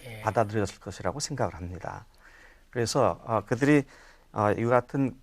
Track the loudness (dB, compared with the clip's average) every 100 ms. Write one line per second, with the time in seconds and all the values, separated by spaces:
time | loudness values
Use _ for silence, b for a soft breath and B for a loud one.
0 | -18 -8 -2 0 0 0 -4 -6 -14 -6
1 | -6 -4 -6 -4 -4 -4 -10 -10 -12 -12
2 | -16 _ b b b b b -4 0 2
3 | 2 0 -2 -2 -2 2 4 4 2 B
4 | B B B 0 2 2 4 2 2 -2
5 | -2 -4